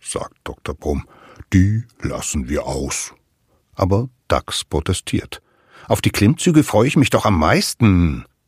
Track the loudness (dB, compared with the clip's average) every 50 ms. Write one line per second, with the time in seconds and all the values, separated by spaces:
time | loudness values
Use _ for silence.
0 | -12 -10 -8 -8 -10 -10 _ _ -16 -16 -16 -12 -10 -10 -10 -8 -4 -4 -4 -4
1 | -6 _ -18 -20 -20 -20 -20 -20 -4 2 4 4 4 4 2 -2 -4 -8 _ -10
2 | -8 -8 -8 -8 -8 -6 -6 -6 -6 -6 -6 -6 -6 -6 -6 -6 -6 -6 -6 -8
3 | -10 -12 -16 _ _ _ _ _ _ _ _ _ _ _ _ -2 0 0 0 0
4 | -2 -4 _ _ _ -2 -2 -2 -2 -4 -10 -10 -8 -4 -4 -4 -2 -2 -4 -4
5 | -4 -4 -4 -4 -4 -6 -14 -20 _ _ _ _ _ _ _ -10 -4 -2 -2 0
6 | 0 0 0 2 4 4 4 2 2 4 4 4 4 4 2 2 2 4 4 2
7 | 2 2 2 2 2 2 2 2 2 2 2 2 0 -2 -2 2 2 4 4 4
8 | 2 2 0 -4 -10 _ _ _ _